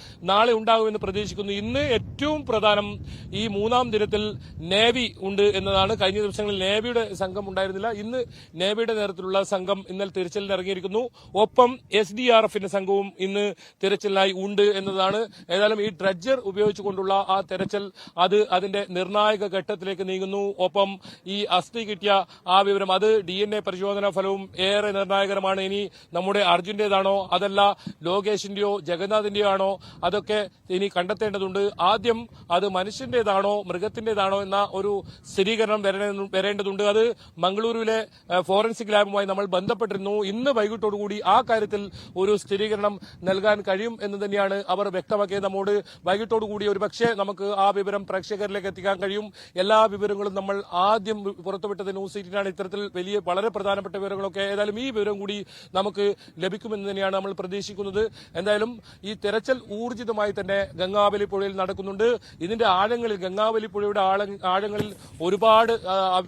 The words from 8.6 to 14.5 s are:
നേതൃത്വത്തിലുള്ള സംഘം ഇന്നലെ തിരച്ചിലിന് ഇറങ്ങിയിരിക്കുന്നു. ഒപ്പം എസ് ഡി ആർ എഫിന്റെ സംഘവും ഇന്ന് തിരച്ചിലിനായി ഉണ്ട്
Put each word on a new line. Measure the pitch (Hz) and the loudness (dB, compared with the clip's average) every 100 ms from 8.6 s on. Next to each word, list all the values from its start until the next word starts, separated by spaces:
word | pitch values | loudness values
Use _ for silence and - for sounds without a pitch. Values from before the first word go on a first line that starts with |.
| 185 214 226 | -2 0 0
നേതൃത്വത്തിലുള്ള | 220 202 180 185 196 | -2 -2 -4 -2 0
സംഘം | 196 196 185 196 185 | 0 -2 0 -4 -4
ഇന്നലെ | 185 196 | -6 -4
തിരച്ചിലിന് | 185 180 208 202 | -4 -4 -4 -2
ഇറങ്ങിയിരിക്കുന്നു. | 190 185 190 185 208 254 - - | -2 -2 -4 -2 -2 -4 -8 -6
ഒപ്പം | 185 214 - 247 254 - | 0 4 6 6 4 0
എസ് | 196 196 | 2 2
ഡി | 208 254 | 0 6
ആർ | 226 | 6
എഫിന്റെ | 220 208 190 | 6 0 -2
സംഘവും | 196 190 196 196 - | -2 0 0 -2 -4
ഇന്ന് | 190 196 208 175 - _ | -4 0 -2 -4 -14 _
തിരച്ചിലിനായി | 190 202 202 190 196 | 0 0 2 2 2
ഉണ്ട് | 185 196 | 2 -2